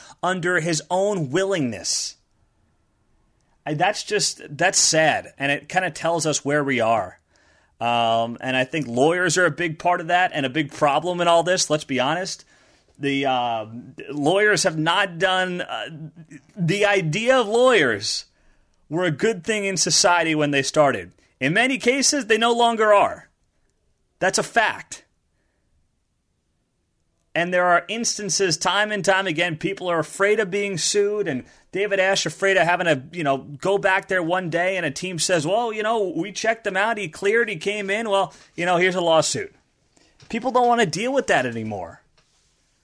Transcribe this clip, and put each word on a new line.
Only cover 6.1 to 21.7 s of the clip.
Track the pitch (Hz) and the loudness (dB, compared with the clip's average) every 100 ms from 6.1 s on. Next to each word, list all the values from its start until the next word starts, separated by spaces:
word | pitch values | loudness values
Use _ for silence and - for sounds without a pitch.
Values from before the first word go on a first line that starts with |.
| 170 156 | 0 0
us | 143 139 | -2 0
where | 147 | 0
we | 139 123 | 0 0
are. | 113 110 90 - _ _ _ _ _ - | 2 2 -2 -10 _ _ _ _ _ -6
Um, | 117 120 117 113 117 117 | -2 0 2 2 0 -4
and | 131 131 | -4 -2
I | |
think | 127 160 120 | -2 -4 -2
lawyers | 120 151 180 180 175 | 2 2 4 0 2
are | 175 | 2
a | |
big | 147 175 156 | 0 -4 -2
part | 180 175 | 0 0
of | 165 | 0
that | 175 185 | 0 0
and | 147 135 | -2 -4
a | |
big | 156 147 | -4 -6
problem | - 147 147 170 175 | 0 0 2 0 0
in | 170 | 4
all | 170 | 4
this, | 165 180 - | 4 0 0
let's | 151 | -2
be | - 127 | -2 -2
honest. | 127 170 185 - - _ _ _ _ - | 0 -2 -6 -10 -16 _ _ _ _ -6
The, | 139 139 135 | -2 0 0
uh, | 127 120 113 110 113 - - 107 | 0 0 -4 -6 -14 -16 -16 -12
lawyers | 147 143 196 214 185 | -2 2 4 4 2
have | 190 160 | 0 0
not | 160 190 196 165 | 0 0 0 0
done, | 185 185 185 180 | 0 2 -2 -4
uh, | - 117 113 151 156 170 160 156 _ 208 | -6 -8 -8 -12 -16 -18 -20 -20 _ -4
the | 165 202 202 | -2 2 2
idea | 202 160 190 233 269 | 2 0 0 2 2
of | 202 | 2
lawyers | 233 254 220 131 104 - - - _ _ _ _ _ - | 2 4 4 2 0 -4 -8 -10 _ _ _ _ _ -8
were | 160 | -2
a | 180 | -2
good | 139 220 190 | 0 0 -2
thing | 185 214 196 | -4 -4 -2
in | 185 | -2
society | 175 - 190 175 160 151 | 0 2 4 4 2 2
when | 147 | 2
they | 139 | 0
started. | 135 156 143 110 90 - _ - | 2 4 4 2 -6 -18 _ -4
In | 135 | 0
many | 196 262 | 2 0